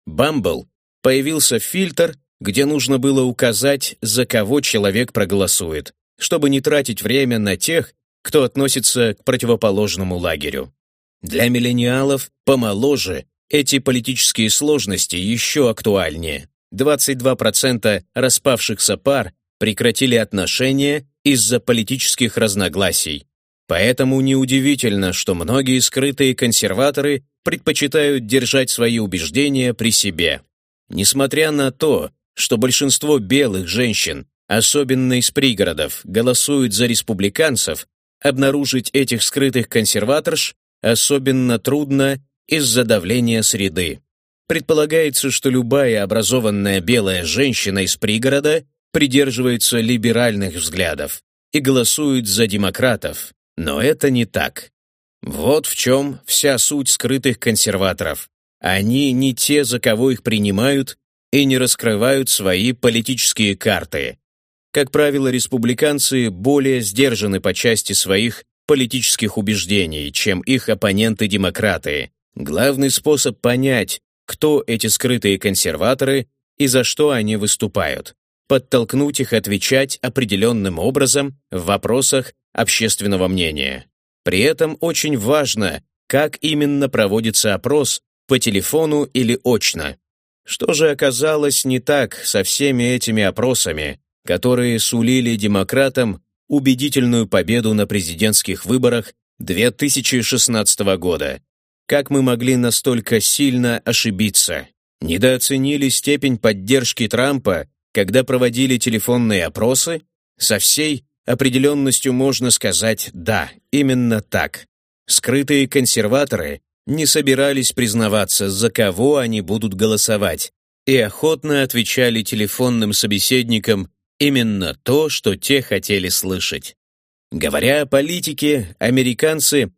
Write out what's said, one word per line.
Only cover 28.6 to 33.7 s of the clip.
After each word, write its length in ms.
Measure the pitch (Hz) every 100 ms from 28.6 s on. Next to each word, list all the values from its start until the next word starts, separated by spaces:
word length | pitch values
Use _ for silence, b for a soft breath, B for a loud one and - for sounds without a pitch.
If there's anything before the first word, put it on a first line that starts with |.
| 127
свои 280 | - 117 117
убеждения 760 | 101 92 80 131 143 135 123
при 180 | 117 113
себе. 480 | - 101 82 82 67 _ _ _ _ _
Несмотря 640 | 90 101 139 135 143 156
на 180 | 147 135
то, 400 | 135 156 139 - _ _
что 220 | - - 113
большинство 600 | 127 - 139 - 147 139
белых 500 | 95 135 127 92
женщин, 580 | 82